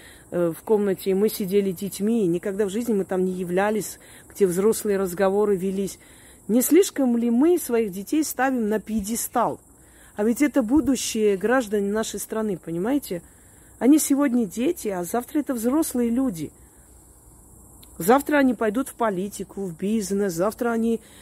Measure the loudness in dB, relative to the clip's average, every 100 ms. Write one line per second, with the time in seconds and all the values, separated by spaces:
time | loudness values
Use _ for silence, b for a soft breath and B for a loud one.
0 | B B B -2 -2 -2 0 0 2 -2
1 | -2 0 0 0 -2 0 0 -2 -8 -4
2 | -2 2 2 0 -2 -2 -2 -2 -2 -2
3 | 0 -2 -2 -2 -2 0 0 0 -6 -10
4 | B B B 0 2 4 2 2 0 0
5 | -2 0 0 2 2 0 -2 -2 -4 -8
6 | B B B B -2 0 4 4 4 2
7 | 0 2 2 4 4 4 0 -2 -2 -6
8 | -4 -2 -2 0 0 0 0 -2 -2 -4
9 | -4 -4 -4 0 0 -2 -12 b b b
10 | b -2 0 2 2 2 2 2 2 0
11 | -2 0 2 2 2 0 0 -2 0 -2
12 | -4 -8 -8 -6 -4 -4 -6 -4 -2 -2
13 | -2 -8 b b b b b b 4 6
14 | 4 2 2 2 -2 -2 -2 -2 -4 -4
15 | -4 -4 -2 -4 -2 -2 0 0 0 0
16 | 0 0 -2 -4 -8 b b b b b
17 | -20 -20 -20 -20 -20 -20 -20 -20 -18 -4
18 | 2 4 4 2 2 2 0 -2 -4 -2
19 | -2 -2 -6 -8 -12 -8 -10 -6 -2 -2
20 | -2 -2 -2 0 -2 -2 -2 -2 0 -2
21 | B B